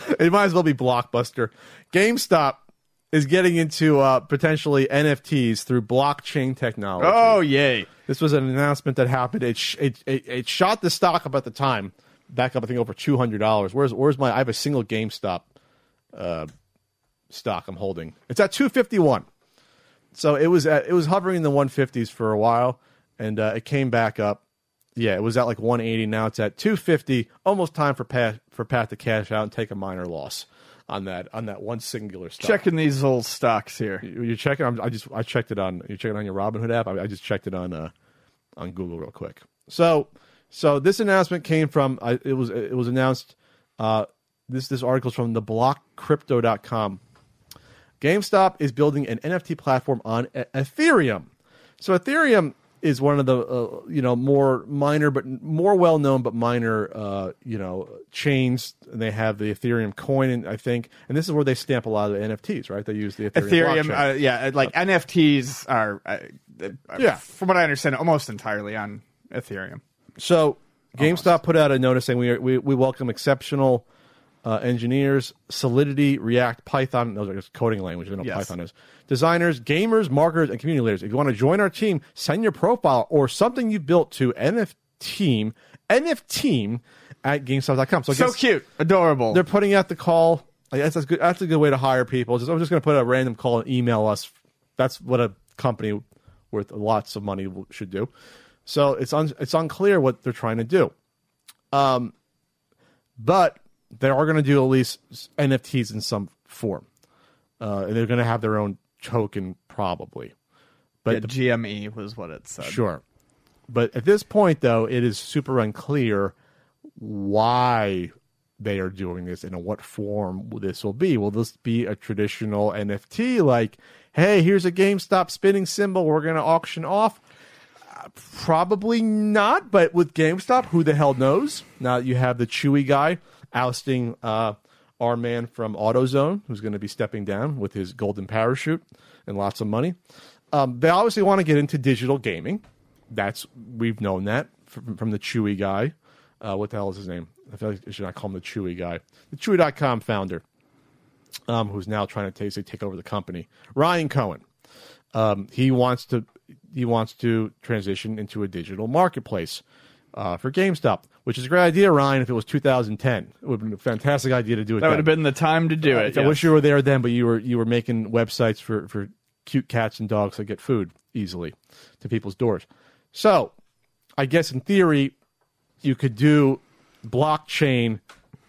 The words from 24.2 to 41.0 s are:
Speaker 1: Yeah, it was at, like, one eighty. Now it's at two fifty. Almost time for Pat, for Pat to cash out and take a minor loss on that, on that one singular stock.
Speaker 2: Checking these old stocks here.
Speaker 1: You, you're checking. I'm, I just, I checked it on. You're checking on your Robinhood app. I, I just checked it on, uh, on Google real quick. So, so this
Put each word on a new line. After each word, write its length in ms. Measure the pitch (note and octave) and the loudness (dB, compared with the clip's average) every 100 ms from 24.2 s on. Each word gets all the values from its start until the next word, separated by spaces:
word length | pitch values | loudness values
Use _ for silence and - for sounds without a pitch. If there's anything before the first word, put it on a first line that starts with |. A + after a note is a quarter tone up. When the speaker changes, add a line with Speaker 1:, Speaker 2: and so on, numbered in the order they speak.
| G#2 G#2 _ _ _ _ _ A#2+ | -2 -2 _ _ _ _ _ -2
Speaker 1:
Yeah, 200 | A2 F#2+ | 0 0
it 80 | |
was 120 | A2+ A#2+ | 0 0
at, 100 | A#2+ | 0
like, 120 | A2+ | -2
one 200 | A2+ A#2+ | -2 -2
eighty. 260 | A2+ A2+ A2 | -2 -2 -2
Now 200 | A2 A2 | -2 -2
it's 120 | - | -2
at 160 | G#2+ - | -4 -2
two 200 | G#3+ G#3 | -2 -2
fifty. 520 | - D#3 - B2+ A2+ _ F#3+ | 0 -2 0 -2 -2 _ -2
Almost 280 | G3 E3 | 0 -2
time 200 | D#3 D3 | -2 -2
for 100 | C3+ | -2
Pat, 360 | A#2 B2+ A2+ A2 _ | -4 -2 -2 -4 _
for 140 | - | -12
Pat 260 | A2+ B2 A2 | -4 -2 -2
to 60 | - | -6
cash 360 | A#2 A2 G2 | -4 -4 -2
out 120 | G#2+ | -4
and 60 | G#2+ | -4
take 180 | - G#2+ | -6 -8
a 20 | |
minor 320 | G2 F#2+ F#2 F2+ | -8 -10 -8 -8
loss 400 | D#2+ C#2 - - _ _ - - | -10 -10 -12 -16 _ _ -20 -12
on 180 | G2 F#2+ | -10 -8
that, 200 | F2+ F#2 | -10 -10
on 140 | A2 A2 | -10 -10
that 140 | G2 | -10
one 180 | G#2 A#2+ | -10 -10
singular 500 | - A#2 G#2 F2+ E2+ | -10 -10 -12 -14 -16
stock. 160 | - - | -6 0
Speaker 2:
Checking 300 | G3+ F#3+ D#3+ | 2 2 2
these 260 | D3+ C3+ | 0 2
old 220 | C#3 B2+ A#2 | 2 2 -2
stocks 500 | - A#2+ G#2+ - - | -2 2 2 -2 -8
here. 220 | G#2+ F#2+ | -8 -8
Speaker 1:
You, 180 | G2+ G#2+ | -10 -8
you're 140 | A#2 A2+ | -6 -2
checking. 280 | C#3+ C#3+ B2+ | -2 -2 -2
I'm, 140 | A2+ | -2
I 100 | A#2+ | -4
just, 180 | A2+ - | -6 -8
I 100 | A2 | -8
checked 260 | A#2 B2 - | -4 -4 -2
it 80 | G#2 | -4
on. 240 | F#2 F2+ - | -4 -6 -10
You're 100 | G2+ | -8
checking 180 | A2+ G#2 | -6 -6
on 80 | |
your 100 | G#2 | -6
Robinhood 380 | F#2+ G#2 A2+ A#2 | -4 -4 -4 -2
app. 140 | A#2 G#2+ | -2 -2
I, 140 | F#2+ | -6
I 60 | G#2 | -6
just 160 | G2 | -10
checked 240 | - G2+ F#2+ | -6 -6 -6
it 60 | |
on, 180 | F#2 F2+ | -8 -8
uh, 180 | D#2+ D#2+ - _ _ _ _ _ - | -10 -12 -16 _ _ _ _ _ -16
on 140 | F2+ | -14
Google 300 | F2+ F2+ E2 | -10 -10 -10
real 100 | C#2+ | -14
quick. 300 | - - - _ _ _ | -14 -16 -16 _ _ _
So, 380 | - E3+ D3+ - _ _ _ _ | 0 2 2 0 _ _ _ _
so 300 | - D3 C#3+ | -2 2 2
this 220 | E3 G3 | 2 2